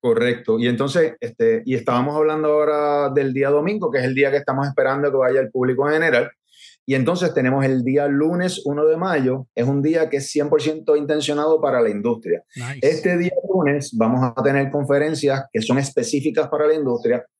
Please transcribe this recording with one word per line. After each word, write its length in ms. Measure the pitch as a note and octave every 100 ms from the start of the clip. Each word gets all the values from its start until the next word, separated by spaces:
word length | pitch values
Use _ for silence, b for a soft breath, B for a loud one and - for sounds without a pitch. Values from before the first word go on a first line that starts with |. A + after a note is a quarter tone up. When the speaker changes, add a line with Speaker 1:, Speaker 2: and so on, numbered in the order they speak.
Speaker 1:
Correcto. 580 | B2 A2+ A#2+ A#2 - A2+
Y 80 | A#2+
entonces, 460 | A#2+ C#3 E3+ D#3+ -
este, 420 | A#2 - A2+ A2+
y 120 | A2+ B2+
estábamos 400 | A2 B2 C3 D3+
hablando 320 | D#3 D#3 D3+
ahora 600 | D3+ D3+ D3+ D3 C#3+ C#3+
del 220 | C3+ C#3
día 180 | C3 C#3
domingo, 380 | D3 E3 G#3+ E3+
que 120 | C3
es 40 |
el 120 | B2+ C3
día 160 | C#3
que 60 | C#3
estamos 280 | C#3 C3 C#3+
esperando 460 | C#3 C3 C#3 C#3+
que 40 | C3+
vaya 220 | B2+ C3+
el 140 | C3
público 340 | B2+ B2+ B2+ C#3+
en 80 |
general. 340 | D#3 E3 B2 B2+ - B B B B
Y 120 | - C3+
entonces 360 | B2+ F3+ F3
tenemos 320 | D#3+ B2+ C3+
el 200 | C3+ C3
día 240 | B2 C#3 C#3+
lunes 540 | C#3 D#3 F3 F#3 F#3
uno 200 | C#3+ C#3+
de 120 | D#3 D#3+
mayo, 500 | F#3+ D#3+ C3 C3 C3
es 100 | -
un 160 | A#2+ C#3
día 300 | C#3+ E3 D#3
que 60 | C#3
es 120 | C3+
cien 200 | D3+ D3
por 120 | D3+
ciento 360 | D3+ D#3 D#3 D3+
intencionado 640 | D3 D3+ C#3+ D3 D#3 D#3+
para 200 | D3 B2+
la 100 | A2+
industria. 520 | G#2 A2 A2+ F#2 E2+ _ -
Speaker 2:
Nice. 240 | A#2+ C3+
Speaker 1:
Este 340 | C3 E3+ F#3 F3
día 140 | F3 F3 F#3+
lunes 440 | F#3 D3 C#3+ C#3 A2+
vamos 360 | A2+ B2+ B2+ A#2
a 60 |
tener 300 | B2+ C#3 C3+
conferencias 720 | D3 C3+ C#3+ D3+ D3+ C#3+ C3 -
que 100 | A2+
son 160 | A2 B2+
específicas 680 | C#3 - A#2 C#3+ D3 - C#3+
para 180 | D3 D3+
la 80 |
industria 500 | D#3 C#3 A#2 A#2 A#2+ -